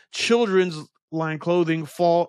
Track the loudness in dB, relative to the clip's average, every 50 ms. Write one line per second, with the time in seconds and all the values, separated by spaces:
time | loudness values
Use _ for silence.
0 | _ _ -10 -6 -2 0 2 2 2 2 2 2 2 0 -2 -10 -16 -18 _ _
1 | _ -10 -6 -6 -4 -4 -6 -6 -2 0 0 2 2 0 0 -4 -4 -8 -4 0
2 | 2 2 2 2 0